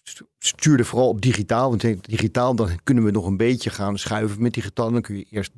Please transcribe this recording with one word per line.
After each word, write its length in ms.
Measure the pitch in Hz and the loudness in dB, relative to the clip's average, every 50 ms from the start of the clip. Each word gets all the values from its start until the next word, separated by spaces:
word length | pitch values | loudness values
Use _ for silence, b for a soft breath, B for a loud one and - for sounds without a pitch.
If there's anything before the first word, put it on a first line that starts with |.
st-, 200 | - - - - - _ _ - | -20 -20 -20 -20 -20 _ _ -8
stuurde 460 | - - - - - 156 147 120 113 | -6 -6 -4 0 4 4 6 4 4
vooral 240 | - - 117 127 120 | 2 2 2 2 2
op 120 | 117 101 | 2 2
digitaal. 480 | 98 127 113 107 98 - 113 117 131 131 | 2 0 0 0 -2 -2 0 0 0 0
Want 380 | 117 95 - 117 104 90 - - | 0 0 0 0 0 -2 -6 -6
digitaal, 460 | 110 - 113 104 - 123 123 131 127 | -4 -2 -2 0 0 2 2 2 2
dan 240 | 113 110 92 87 85 - | 0 0 -2 -2 -4 0
kunnen 200 | - 131 120 110 | 2 2 4 4
we 60 | 104 | 4
nog 160 | 101 110 85 | 2 0 0
een 100 | 98 98 | 0 0
beetje 340 | 92 113 123 127 120 - 107 | 2 2 2 0 0 -4 -6
gaan 280 | - - 98 101 101 98 | -6 -4 -4 -4 -4 -4
schuiven 440 | - - 110 107 110 107 101 107 | -6 -4 -4 -4 -4 -4 -4 -2
met 120 | 120 120 - | -2 -2 -2
die 80 | 120 | -4
getallen. 300 | - 95 - - 117 113 | -8 -8 -4 -4 -2 0
Dan 100 | 120 120 | 0 -2
kun 140 | 113 - 101 | -4 -4 -8
je 100 | 98 - - | -12 -10 -8
eerst 220 | 104 104 98 - _ | -6 -6 -6 -8 _